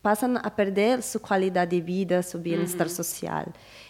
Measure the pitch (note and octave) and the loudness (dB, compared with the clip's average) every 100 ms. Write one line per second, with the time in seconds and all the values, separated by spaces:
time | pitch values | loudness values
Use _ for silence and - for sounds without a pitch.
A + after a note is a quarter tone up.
0 | G#3 G#3+ B3+ B3 G#3+ - G3 G3 G#3+ B3+ | 2 2 2 0 -2 0 0 4 4 2
1 | A3 A3 - G3 F#3+ F3+ F3 F3 E3 F#3 | 0 -6 0 2 2 2 2 0 0 -2
2 | F#3 F3+ F3 E3+ E3+ E3 E3+ - E3+ F3 | 2 0 0 -4 -2 -2 0 -2 -2 -2
3 | E3+ - E3+ - - - - - | -6 -6 -6 -4 -6 -10 -20 -20